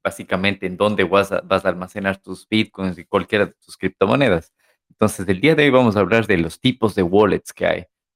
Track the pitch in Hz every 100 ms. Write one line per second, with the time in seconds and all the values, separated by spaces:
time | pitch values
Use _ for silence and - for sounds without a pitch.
0 | 90 - 87 92 98 98 92 90 104 98
1 | 87 98 98 92 90 95 95 90 90 107
2 | 98 95 95 92 - 110 117 - 95 87
3 | - 101 87 104 98 _ - - 95 -
4 | 101 131 127 85 - _ _ _ _ -
5 | 107 - 92 92 147 151 147 127 120 101
6 | 90 113 104 90 80 - 131 127 107 98
7 | 87 98 101 82 - - 87 - - _
8 | _